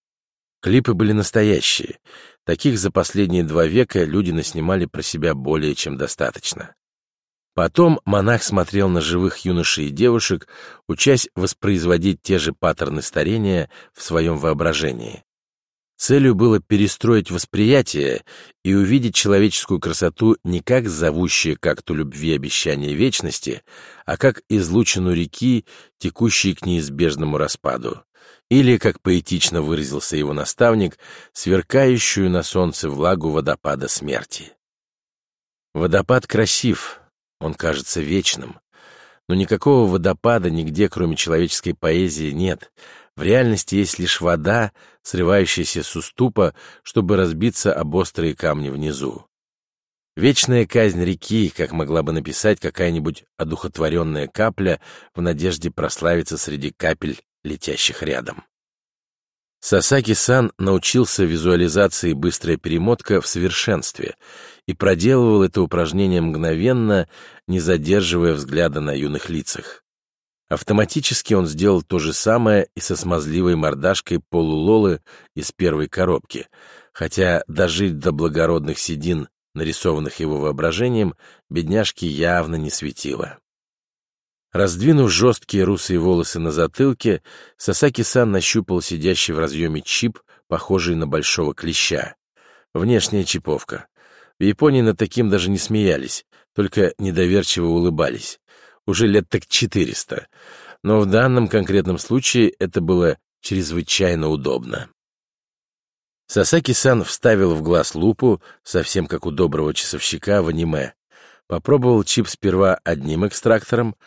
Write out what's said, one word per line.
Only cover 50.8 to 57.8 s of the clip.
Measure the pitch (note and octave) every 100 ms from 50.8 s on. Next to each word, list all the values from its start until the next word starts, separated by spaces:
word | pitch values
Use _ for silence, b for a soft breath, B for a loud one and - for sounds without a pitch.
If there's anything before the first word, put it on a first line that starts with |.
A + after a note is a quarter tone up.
| A2 E2+
реки, | F2+ F2 - A2 F#2
как | - E2
могла | E2 D2 D#2+
бы | D2+
написать | D#2+ D#2 D2+ G#2+ G2+
какая-нибудь | D#2+ - F2 E2 D2+ - _ -
одухотворённая | D#2+ D#2 D#2 - D#2+ E2+ D#2+ D2+ C#2
капля | - A2 G2 F#2+ D#2 B B B -
в |
надежде | F2 D#2 F2+ D#2 E2+
прославиться | - D2+ - E2 E2+ D#2 D#2
среди | - D2 C#2+
капель, | - D#2+ D#2 D#2+ - _ _
летящих | D2+ D2+ - C#2